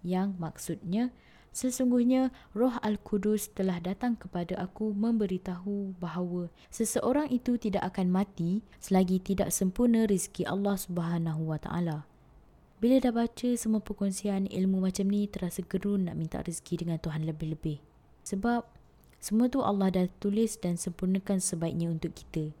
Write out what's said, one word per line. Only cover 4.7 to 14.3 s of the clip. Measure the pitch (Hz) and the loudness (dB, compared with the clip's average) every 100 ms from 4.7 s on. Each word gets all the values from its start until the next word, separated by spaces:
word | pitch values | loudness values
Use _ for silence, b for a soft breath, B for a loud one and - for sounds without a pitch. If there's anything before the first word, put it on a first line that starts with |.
| - 214 202 | -4 -4 0
memberitahu | 226 226 208 185 185 180 185 202 196 185 | 0 2 0 -2 -4 -6 -4 -4 -6 -6
bahawa | 175 165 180 175 170 B B | -6 -4 -4 -4 -6 B B
seseorang | - 220 - - 269 302 247 | -4 -2 0 2 2 2 0
itu | - 240 | 0 0
tidak | 220 196 185 | 0 -2 -2
akan | 185 180 | 0 2
mati | 185 202 - 170 196 - B | 2 0 -2 -2 -2 -4 B
selagi | - 190 185 185 | 2 4 4 2
tidak | 185 190 196 | 0 0 0
sempurna | - 185 - 240 226 220 | 2 0 2 4 6 4
rezeki | 196 - - - | 2 0 -4 -2
Allah | 196 202 196 | 0 0 -2
Subhanahu | - 175 165 170 165 156 160 | -2 -4 0 0 0 -2 -2
wa | 156 | -4
taala." | - 170 170 151 147 - - - - - - _ | -4 -2 -2 -4 -8 -20 -20 -20 -20 -20 -20 _
Bila | 233 262 | 4 6
dah | 254 233 | 6 2
baca | 233 - 247 240 | 0 0 -2 0
semua | 220 214 | 2 0
perkongsian | 208 202 202 190 208 | 0 -2 -2 -2 -2